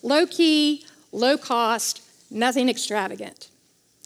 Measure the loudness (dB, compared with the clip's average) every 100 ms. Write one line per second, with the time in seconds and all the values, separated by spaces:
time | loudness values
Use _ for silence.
0 | 0 2 2 2 4 4 2 0 -8 _
1 | _ -2 0 0 0 0 0 0 -4 -8
2 | -12 _ -12 -2 0 2 0 0 -4 -4
3 | -4 -8 -14 -16 -20 _ _ _ _ _